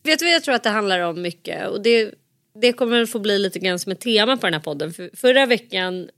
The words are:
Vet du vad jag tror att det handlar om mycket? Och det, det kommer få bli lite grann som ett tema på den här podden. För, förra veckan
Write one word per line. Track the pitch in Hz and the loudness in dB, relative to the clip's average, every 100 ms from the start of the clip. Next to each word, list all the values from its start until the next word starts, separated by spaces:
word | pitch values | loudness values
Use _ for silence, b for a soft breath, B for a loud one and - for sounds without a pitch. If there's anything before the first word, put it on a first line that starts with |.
Vet | 294 311 | 0 0
du | 339 | 2
vad | |
jag | 339 | 0
tror | - 240 | 2 0
att | |
det | 226 | 0
handlar | 208 202 185 | 0 0 0
om | 175 165 | 0 -4
mycket? | 175 170 - 165 - | -8 -8 -10 -8 -6
Och | - | -2
det, | 226 233 220 - _ _ _ 214 | 2 2 0 -8 _ _ _ 0
det | 240 | 0
kommer | 240 240 240 226 | 2 0 0 0
få | 233 | -2
bli | 208 202 | 0 0
lite | 190 180 | 0 -2
grann | 185 180 | -2 -2
som | 196 | -4
ett | 180 | -6
tema | 240 214 220 262 | 0 2 4 2
på | 190 | 0
den | |
här | 160 | -4
podden. | 156 147 160 | -6 -6 -8
För, | 170 180 | -10 -16
förra | - 254 262 262 | 0 4 4 4
veckan | 233 - 190 185 185 170 | 2 -2 -4 -4 -4 -10